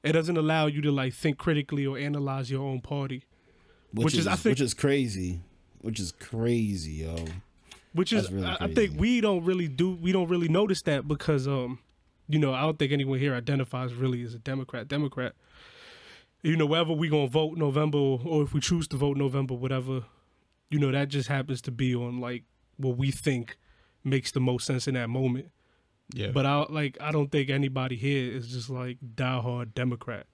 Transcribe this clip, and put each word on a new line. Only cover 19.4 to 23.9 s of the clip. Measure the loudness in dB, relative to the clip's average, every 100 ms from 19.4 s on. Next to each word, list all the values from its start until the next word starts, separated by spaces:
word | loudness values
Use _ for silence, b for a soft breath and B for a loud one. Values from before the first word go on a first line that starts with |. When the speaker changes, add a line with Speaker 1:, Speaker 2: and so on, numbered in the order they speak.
| -2
Speaker 1:
whatever, | -4 -2 -2 -2 -6 -8 b b b _ _ _
you | 2
know, | 4
that | 2 0
just | -2 0
happens | -2 -2 -4
to | -6
be | 0 0
on, | 0 -2 -6
like, | -6 -8 -12 _ _ -4
what | -2 2
we | 0
think | 0 0 0 -4 -14 b b b